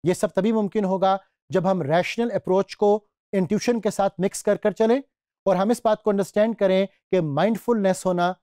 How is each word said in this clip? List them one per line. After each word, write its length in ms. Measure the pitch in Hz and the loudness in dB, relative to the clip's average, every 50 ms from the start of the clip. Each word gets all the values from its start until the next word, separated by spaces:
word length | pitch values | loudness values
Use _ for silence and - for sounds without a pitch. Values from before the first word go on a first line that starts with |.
| - | -2
ये 80 | 170 180 | -2 -2
सब 180 | - - 190 _ | -2 -2 -4 _
तभी 160 | - 185 220 | -2 0 0
मुमकिन 340 | 226 220 214 190 - 214 208 | 0 0 -2 -2 -2 -2 -2
होगा 320 | 185 190 190 185 190 190 196 _ _ _ _ _ _ | 0 0 0 2 0 0 0 _ _ _ _ _ _
जब 160 | 135 185 165 190 | -4 -2 0 0
हम 160 | 190 185 156 | 0 0 0
रैशनल 460 | 131 156 175 175 - - - 233 240 | 0 0 0 0 -2 -4 -4 -4 -2
अप्रोच 440 | 208 190 - - 185 190 196 _ - | -2 -4 -2 0 0 0 0 _ -4
को 180 | _ 208 208 208 214 _ _ _ _ _ _ - | _ 2 2 2 2 _ _ _ _ _ _ -2
इंट्यूशन 460 | 196 185 147 208 208 - - 240 233 | -2 -2 0 -2 -2 0 0 -2 0
के 120 | 185 214 | -2 -4
साथ 280 | - - 196 196 - - | -2 0 -2 -2 -2 -2
मिक्स 220 | 175 202 - - | -4 -4 -4 -4
कर 160 | - - 202 190 | -2 -2 -2 0
कर 160 | - 214 185 | 0 -4 0
चलें 280 | - 226 226 233 277 269 _ _ _ _ _ _ _ _ | 0 2 2 2 0 -2 _ _ _ _ _ _ _ _
और 100 | 196 190 | 0 0
हम 160 | 180 190 214 | 0 2 0
इस 100 | 233 - _ | -2 0 _
बात 160 | 226 214 - | -2 -2 0
को 100 | _ 214 | _ -2
अंडरस्टैंड 440 | 208 196 190 - - 208 208 226 226 | 0 0 -2 -2 0 0 0 0 0
करें 320 | - 202 190 190 190 196 190 | 0 0 2 2 2 0 -2
कि 340 | _ _ _ _ - 185 | _ _ _ _ 0 0
माइंडफुलनेस 800 | 170 151 139 143 170 214 233 196 - - 240 220 196 190 185 - - | 0 0 -2 0 0 0 0 -2 -2 -2 -2 0 2 0 0 0 -2
होना 300 | 185 180 175 175 180 185 _ | -2 0 0 0 -2 -2 _